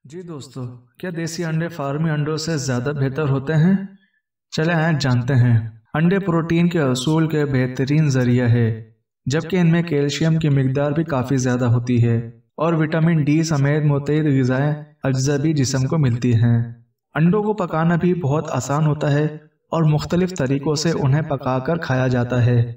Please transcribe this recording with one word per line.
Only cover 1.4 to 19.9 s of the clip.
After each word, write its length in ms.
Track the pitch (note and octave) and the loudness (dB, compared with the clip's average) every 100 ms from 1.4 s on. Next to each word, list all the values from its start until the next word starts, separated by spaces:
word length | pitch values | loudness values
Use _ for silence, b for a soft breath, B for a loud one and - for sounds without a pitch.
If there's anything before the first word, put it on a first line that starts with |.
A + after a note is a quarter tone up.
अंडे 240 | E3 D#3+ E3 | -4 -2 -4
फार्मी 420 | E3+ C#3 C#3+ E3 | -6 -6 -2 -2
अंडों 260 | D3+ D3 D#3 | -2 -2 -4
से 200 | D#3+ D#3 | -4 -4
ज्यादा 340 | C3 B2 B2+ | -2 -2 -2
बेहतर 360 | D3 C3+ C#3 D3 | -2 -2 -2 -2
होते 240 | C3+ C3+ | -2 0
हैं? 200 | D#3 E3+ G3 - b b b _ _ _ | 2 4 2 -2 b b b _ _ _
चले 200 | - D#3+ | -4 0
आइए 240 | E3+ D#3+ D3+ | 0 2 0
जानते 380 | C3+ B2 A#2+ | 2 0 2
हैं। 180 | C3+ B2 A#2 A2+ - _ D3 | 2 4 2 0 -14 _ 0
अंडे 220 | E3+ G3 | 2 2
प्रोटीन 500 | F#3+ E3 D#3+ E3+ F3 | 0 -2 0 2 2
के 100 | E3+ | 2
असूल 480 | C3+ B2 C#3 D#3 D#3+ | 0 0 0 0 2
के 180 | D#3 C#3+ | 0 0
बेहतरीन 640 | C3 B2+ B2+ C3+ D3+ D3+ | 0 0 -2 0 2 2
जरिया 360 | C3 B2 B2 B2 | 2 2 2 2
है, 460 | A#2+ A2+ A2 - _ _ _ - | 2 2 -2 -10 _ _ _ -4
जबकि 300 | D3 D#3+ F#3 | -4 -2 2
इनमें 260 | E3+ E3+ | 2 2
कैल्शियम 540 | E3+ C#3+ C#3+ C#3 D#3+ D#3+ | 0 -2 -2 0 0 2
की 100 | D#3 | 2
मिकदार 440 | C#3 C3 C3+ C#3+ | 2 0 0 0
भी 120 | D#3 | -2
काफी 340 | D#3+ C3+ B2 C#3 | -2 -2 -2 -2
ज्यादा 280 | B2+ B2 B2 | 0 0 2
होती 320 | A#2+ A#2+ B2 | 0 2 2
है 180 | A#2+ A#2 A2+ - _ - | 2 0 -4 -18 _ -4
और 180 | D#3+ D#3+ | -2 0
विटामिन 460 | D#3 E3 D#3+ E3 | 0 2 2 2
डी 180 | C#3+ D3+ | 2 2
समेत 400 | D#3+ D3 C#3 D3+ | 2 0 2 2
मुतैद 420 | D3+ C#3 C#3+ D3+ D#3 | 2 0 0 0 2
ग़िज़ाएँ 480 | C3+ B2+ B2+ D3 D3+ - _ | 2 2 2 0 -2 -8 _
अज्जा 320 | C3+ C3 C3 C#3+ | -2 0 0 0
भी 160 | D#3 | 0
जिस्म 320 | D3+ B2+ C3+ C3 | 0 0 0 0
को 120 | E3 | 2
मिलती 340 | C3+ A#2+ B2 | 0 2 2
हैं। 220 | A2+ A#2+ A#2 A#2 - _ _ _ | 2 4 2 -2 -10 _ _ _
अंडों 280 | - E3+ G#3 | 0 2 2
को 120 | G#3 G#3 | 0 -2
पकाना 400 | E3+ D#3+ E3 E3+ | -2 0 0 2
भी 180 | F3 F3 | 0 0
बहुत 340 | C3+ D3 D#3 | 0 -2 -2
आसान 340 | C#3+ - C#3+ D#3 | -6 -2 0 0
होता 220 | D3 D3 | 0 0
है 200 | C#3+ D3+ D3+ - _ _ | 0 0 -6 -18 _ _
और 120 | E3 | 0
मुख्तलिफ 480 | D#3 | 2